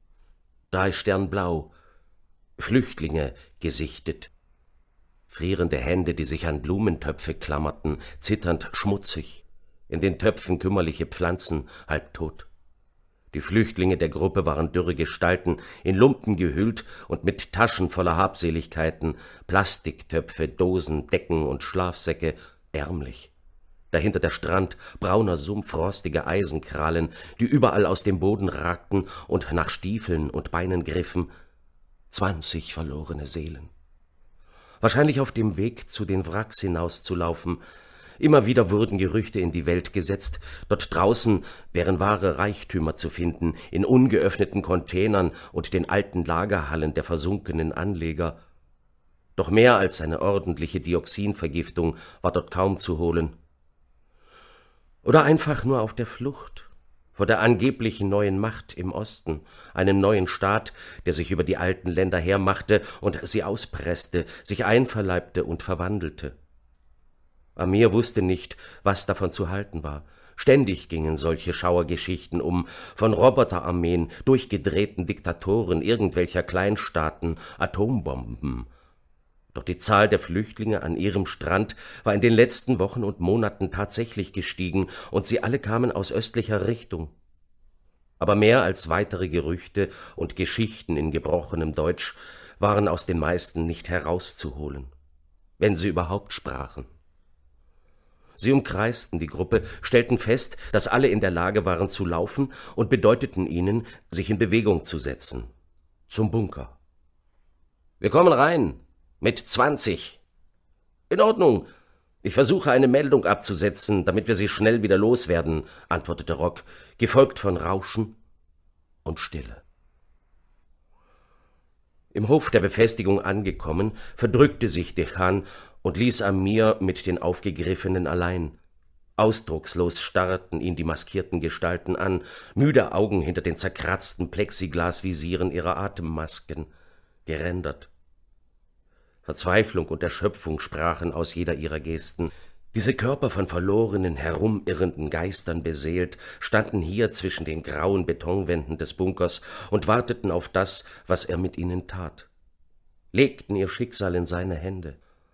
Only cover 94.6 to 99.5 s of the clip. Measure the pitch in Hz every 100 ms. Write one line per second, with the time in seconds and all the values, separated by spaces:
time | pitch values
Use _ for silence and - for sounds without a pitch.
94.6 | 73 69 65 - _ _ _ _ _ -
95.6 | 104 85 98 85 82 101 - - - 65
96.6 | 69 67 - - _ _ _ _ _ _
97.6 | _ _ _ _ _ _ _ - 107 139
98.6 | - 95 113 117 - 82 - - 95